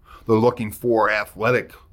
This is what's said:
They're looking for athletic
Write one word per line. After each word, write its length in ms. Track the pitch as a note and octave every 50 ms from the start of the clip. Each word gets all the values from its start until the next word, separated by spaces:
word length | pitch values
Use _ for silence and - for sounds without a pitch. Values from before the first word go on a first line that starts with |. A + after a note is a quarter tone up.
| _ - - - -
They're 120 | - A2 A2
looking 340 | A2+ B2 A#2+ - A2+ G#2+
for 400 | G2+ - - A#2+ A#2 A2 G#2 G#2
athletic 600 | G#2+ G#2+ G#2 - - F#2+ G#2+ A#2+ B2+ A2+ F#2+ - - - - -